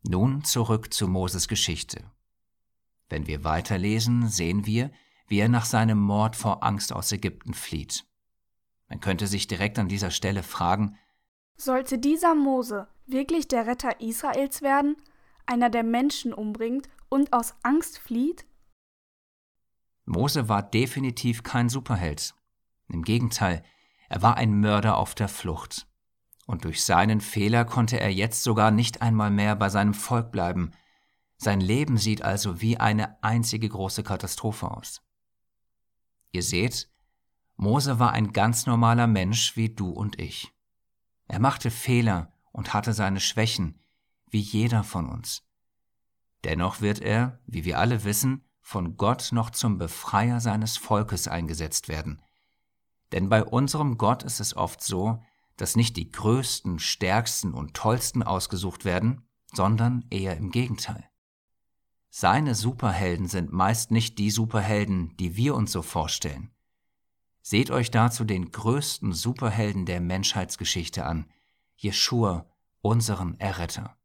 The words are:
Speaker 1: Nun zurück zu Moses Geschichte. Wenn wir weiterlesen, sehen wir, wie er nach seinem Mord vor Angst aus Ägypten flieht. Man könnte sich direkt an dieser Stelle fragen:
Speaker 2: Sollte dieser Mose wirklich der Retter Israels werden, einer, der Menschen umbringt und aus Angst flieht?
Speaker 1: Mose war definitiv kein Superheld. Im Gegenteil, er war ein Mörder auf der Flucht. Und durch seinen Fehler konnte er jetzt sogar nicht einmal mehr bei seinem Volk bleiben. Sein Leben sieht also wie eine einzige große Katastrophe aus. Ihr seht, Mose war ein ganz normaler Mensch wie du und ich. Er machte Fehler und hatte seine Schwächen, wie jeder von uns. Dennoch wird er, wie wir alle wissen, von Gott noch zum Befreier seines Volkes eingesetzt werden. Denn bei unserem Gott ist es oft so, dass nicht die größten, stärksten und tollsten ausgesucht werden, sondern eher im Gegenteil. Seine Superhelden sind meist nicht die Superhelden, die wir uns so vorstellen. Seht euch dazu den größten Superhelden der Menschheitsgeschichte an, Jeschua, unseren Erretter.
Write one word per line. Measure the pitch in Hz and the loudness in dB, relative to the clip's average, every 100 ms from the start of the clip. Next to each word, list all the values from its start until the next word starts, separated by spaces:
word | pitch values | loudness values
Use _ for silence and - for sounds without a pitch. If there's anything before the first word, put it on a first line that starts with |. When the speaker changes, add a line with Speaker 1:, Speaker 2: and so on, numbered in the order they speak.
| - | 0
Speaker 1:
Nun | 90 117 139 | 2 2 0
zurück | 147 131 113 110 113 | -2 0 2 0 0
zu | - 95 | -4 0
Moses | 92 90 92 - | 0 -2 -2 -2
Geschichte. | 107 - 82 - - - _ _ _ _ _ _ _ _ _ _ | -2 -2 -4 -6 -12 -16 _ _ _ _ _ _ _ _ _ _
Wenn | 78 76 | -6 -4
wir | 76 | -4
weiterlesen, | 80 80 - 98 98 110 113 120 117 | 0 -2 0 -2 0 0 2 2 2
sehen | 101 85 98 104 | 0 0 0 0
wir, | 110 135 - _ _ _ | -2 -2 -6 _ _ _
wie | 101 | 2
er | 107 | 4
nach | 120 | 4
seinem | 113 113 113 104 | 2 2 4 4
Mord | 101 104 110 113 | 4 4 2 0
vor | 110 98 | -2 0
Angst | - 101 - | 0 -2 -4
aus | - - | -4 -4
Ägypten | 104 95 - - | -2 -4 -6 -10
flieht. | - - 78 - - - _ _ _ _ _ _ _ _ | -10 -8 -8 -6 -10 -10 _ _ _ _ _ _ _ _
Man | 71 | -8
könnte | - 90 101 | -2 -2 0
sich | 98 - | -2 -4
direkt | 90 101 107 | -2 -2 -2
an | 95 | -2
dieser | 98 98 | -2 -2
Stelle | - 98 98 | -2 -2 -2
fragen: | 87 - 87 98 104 - _ _ _ _ _ _ | -4 -2 0 2 0 -4 _ _ _ _ _ _
Speaker 2:
Sollte | - 254 262 262 | -2 -2 0 -2
dieser | 269 320 349 | 0 2 4
Mose | 320 277 262 240 208 202 - - | 4 4 2 -2 -6 -10 -20 -6
wirklich | 262 277 330 285 | -4 0 -2 0
der | 262 226 | 0 0
Retter | 247 262 - | -2 -4 -4
Israels | 226 226 294 - 277 - | -6 -4 -2 0 -2 -2
werden, | 277 277 285 302 - _ _ _ - | 2 4 2 -2 -8 _ _ _ -4
einer, | 247 240 | 2 2
der | 233 | 2
Menschen | 226 233 277 - 240 | 0 2 2 0 -6
umbringt | - 214 208 226 254 - - - | -4 -6 -4 -4 -4 -6 -20 -2
und | 269 285 | 0 4
aus | 247 233 - | 2 0 -6
Angst | - 294 - - | 2 2 0 -10
flieht? | - 233 277 349 - _ _ _ _ _ _ _ _ _ _ _ _ _ _ _ | -6 -2 0 -2 -12 _ _ _ _ _ _ _ _ _ _ _ _ _ _ _
Speaker 1:
Mose | - 85 127 151 120 | -4 0 0 0 2
war | 101 | 0
definitiv | 101 113 127 139 135 120 123 117 | 2 0 0 0 -4 -2 -2 -2
kein | - 123 120 | -2 0 0
Superheld. | 131 127 107 87 73 - - _ _ _ _ _ | 0 -2 -2 -2 -4 -8 -10 _ _ _ _ _
Im | 85 | -6
Gegenteil, | 82 113 123 - 101 85 - _ _ _ _ | 0 0 0 0 0 -2 -6 _ _ _ _
er | 87 | 2
war | 107 - | 4 4
ein | 117 104 | 2 4
Mörder | 107 104 101 - | 4 4 2 2
auf | 101 | 0
der | - 101 | -4 -4
Flucht. | - 90 78 - - - _ _ _ _ _ - | -4 -6 -6 -8 -14 -14 _ _ _ _ _ -8
Und | 85 | -6
durch | 82 78 | -4 -4
seinen | - 87 101 110 | 2 4 6 2
Fehler | 104 - 101 117 | 0 0 2 4
konnte | 117 123 113 123 | 2 2 2 2
er | 104 | 0
jetzt | 95 110 - | 0 0 0
sogar | 120 110 110 | 0 4 6
nicht | 107 117 - | 6 2 0
einmal | 117 110 104 | 2 4 4
mehr | 101 104 104 | 4 2 2
bei | 98 | 2
seinem | 101 104 | 2 2
Volk | 104 - 120 117 | 0 0 0 0
bleiben. | 104 87 90 82 - _ _ _ _ _ _ | -2 -2 0 -2 -6 _ _ _ _ _ _
Sein | - 101 | 0 2
Leben | 92 117 151 120 | 2 2 2 2
sieht | 113 107 | 2 0
also | - 101 101 87 | 0 -2 -2 -2
wie | 110 113 | -2 2
eine | 113 107 107 - | 2 2 0 -2
einzige | 107 117 117 113 110 | 0 0 0 -2 -4
große | 104 95 - | -4 -4 -4
Katastrophe | 101 95 - - 110 107 - | -4 -4 -4 -6 -6 -4 -8
aus. | - - - _ _ _ _ _ _ _ _ _ _ _ _ _ | -8 -12 -18 _ _ _ _ _ _ _ _ _ _ _ _ _
Ihr | 90 | -6
seht, | 87 87 117 - - _ _ _ _ _ _ _ | -2 0 0 -2 -10 _ _ _ _ _ _ _
Mose | 101 127 139 120 | 2 2 2 2
war | 120 | 2
ein | 113 104 | 2 0
ganz | - 107 117 - | 2 2 2 2
normaler | 117 117 117 117 | 4 6 6 6
Mensch | 107 92 113 - - | 4 2 0 0 0
wie | 113 | -2
du | 113 95 | -2 -6
und | - 104 - | -2 -6 -4
ich. | 80 - - _ _ _ _ _ _ _ _ | -8 -8 -14 _ _ _ _ _ _ _ _
Er | 98 | 0
machte | 127 - 123 | 2 2 -4
Fehler | 113 - 123 117 90 80 _ _ | -4 2 4 4 2 -2 _ _
und | - - | -10 -2
hatte | 101 104 | -2 0
seine | 104 98 95 | 0 0 0
Schwächen, | - - 110 - 85 - _ _ _ _ _ | -2 0 0 2 -4 -6 _ _ _ _ _
wie | 107 | -2
jeder | 104 107 120 117 | 0 2 2 2
von | 101 95 69 | 0 -4 -4
uns. | - - - _ _ _ _ _ _ _ _ _ _ | -6 -8 -10 _ _ _ _ _ _ _ _ _ _
Dennoch | - 80 90 - | -4 -2 -2 0
wird | 104 104 | -2 -2
er, | - 110 123 123 - | 0 0 0 -4 -10
wie | 107 | -6
wir | 82 69 | -2 0
alle | 104 120 | 2 2
wissen, | 101 104 135 131 _ _ | 0 0 0 -2 _ _
von | - 104 87 - | -8 -4 -4 0
Gott | 101 123 - | 0 0 -2
noch | 117 113 | -2 -2
zum | - 120 98 | -2 0 0
Befreier | 85 - - 101 117 120 | -2 -6 -2 2 2 2
seines | 113 104 110 - | 0 0 -2 -6
Volkes | - 104 107 92 - | 0 0 0 -4 -4
eingesetzt | 85 80 80 78 - - | -4 -4 -4 -4 -6 -4
werden. | 78 76 73 _ _ _ _ _ _ _ _ _ | -6 -6 -10 _ _ _ _ _ _ _ _ _
Denn | 85 98 | -2 2
bei | 110 | 2
unserem | 104 120 135 151 147 113 | 4 0 0 0 0 2
Gott | 113 123 | 2 2
ist | - - | -2 -6
es | 101 | -6
oft | - 87 - | -2 -4 -4
so, | - 92 104 113 - _ _ _ | -4 -2 0 -2 -6 _ _ _
dass | - 113 | -2 2
nicht | 117 - | 2 0
die | 80 | -8
größten, | - 107 123 123 - - 85 | -2 2 2 0 -4 -4 -4
stärksten | - - 95 101 113 - 98 | -4 -2 2 2 0 -4 -4
und | 64 76 | -6 -8
tollsten | - 110 123 - 127 | -4 0 0 0 -2
ausgesucht | 113 92 - 92 95 - | 0 -2 -2 -4 -6 -4
werden, | 98 90 107 135 - _ _ | -2 2 0 -2 -8 _ _
sondern | - 95 110 117 123 120 | 0 2 4 2 0 -4
eher | 98 95 82 | -4 -4 -4
im | 98 | -2
Gegenteil. | 98 127 107 - 107 - _ _ _ _ _ _ _ _ _ _ | -2 -2 -2 -6 -8 -12 _ _ _ _ _ _ _ _ _ _
Seine | - 87 117 151 113 | 0 4 4 4 2
Superhelden | 110 131 120 92 95 85 90 | 0 0 0 0 0 0 -2
sind | 95 85 | -2 -2
meist | 90 92 110 - | 2 2 2 2
nicht | 113 113 - | 2 2 0
die | 104 | 0
Superhelden, | 107 113 110 101 104 101 95 82 - | 2 0 0 2 2 2 0 -2 -4
die | 90 92 | -6 0
wir | 127 | 0
uns | 135 107 | 2 0
so | 92 | -2
vorstellen. | 78 - 76 - 80 69 - _ _ _ _ _ _ _ _ _ | -4 -2 -2 -2 -6 -8 -14 _ _ _ _ _ _ _ _ _
Seht | - 127 123 | 0 2 4
euch | 131 113 | 2 2
dazu | 117 117 117 | 4 4 2
den | 110 95 87 | -2 0 -2
größten | - 110 135 147 - - | -4 0 0 0 -4 -4
Superhelden | 82 120 123 120 104 104 98 90 | -2 -2 -2 -2 0 0 -2 -2
der | 87 | -2
Menschheitsgeschichte | 87 92 95 - 90 - 92 - 82 - | -2 0 0 -2 -4 -4 -4 -4 -4 -6
an, | 67 82 80 _ _ _ _ _ | -4 -4 -6 _ _ _ _ _
Jeschua, | 104 98 - 123 110 87 - _ _ _ | -4 0 0 2 0 0 -6 _ _ _
unseren | 104 117 113 98 90 - | 0 2 2 -2 -4 -4
Erretter. | 98 95 85 - 107 - | -6 -4 -6 -6 -12 -14